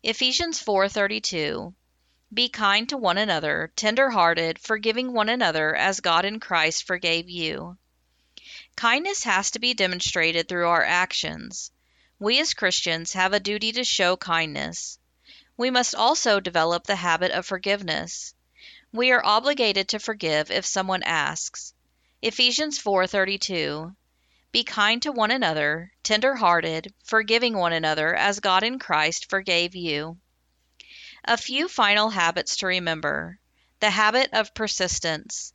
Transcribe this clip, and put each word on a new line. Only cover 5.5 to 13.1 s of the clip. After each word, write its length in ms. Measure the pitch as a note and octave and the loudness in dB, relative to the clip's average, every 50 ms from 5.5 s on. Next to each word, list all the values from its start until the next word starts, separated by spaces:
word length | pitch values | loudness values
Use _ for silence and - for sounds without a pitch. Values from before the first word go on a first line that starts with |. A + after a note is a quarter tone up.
| D#3 D#3 D#3 D#3 D3+ | 2 2 2 2 2
as 280 | D2+ A#2+ F#3+ G3 F#3+ | 2 2 2 0 0
God 240 | - F3+ E3 E3 F#3 | 0 2 2 4 2
in 160 | G3 G#3+ A3 | 2 -4 -6
Christ 440 | - - F#3 E3+ D#3 D#3+ D#3+ - - | -6 0 2 2 2 2 0 -2 -4
forgave 440 | - F#3+ F3 F3 E3+ E3 E3 E3+ F3+ | -4 -6 -2 0 0 0 0 -2 -6
you." 480 | F3+ F3 E3 D#3 - - - F3 F3+ _ _ _ _ _ _ _ _ _ _ _ _ - - - - - - _ _ | -8 -6 -4 -4 -4 -6 -8 -12 -16 _ _ _ _ _ _ _ _ _ _ _ _ -20 -20 -20 -20 -20 -20 _ _
Kindness 480 | - - A#3 A#3 C#4 E4+ G4 G4+ - - | -2 0 2 2 2 0 -2 -4 -4 -2
has 280 | A#3+ G3 F#3 G3 - | 0 0 0 0 -2
to 80 | - A3 | -4 -2
be 140 | A3+ B3 B3 | -2 -2 0
demonstrated 760 | A3+ G3 F#3 F3+ F3 - - - F3+ E3 E3 E3 E3+ E3 _ | 0 0 0 0 -2 -4 -2 0 0 0 2 2 0 -2 _
through 180 | F#3 F3 F3 E3+ | -2 0 2 2
our 160 | E3+ E3 - | 4 2 2
actions. 880 | - E3+ F3+ F#3 - - - - D#3 D#3 - - - - - - - _ _ _ _ _ _ _ _ _ _ | 2 2 2 0 0 -2 -4 -4 -4 -6 -10 -12 -12 -12 -12 -14 -14 _ _ _ _ _ _ _ _ _ _
We 220 | G3+ G#3 A#3+ C4+ | -2 0 2 2
as 120 | D#4 E4 - | 2 0 -2
Christians 600 | - - F#3 F3+ - - F3 E3 E3 E3 - | -2 -2 0 0 0 -2 -2 -2 -2 -4 -8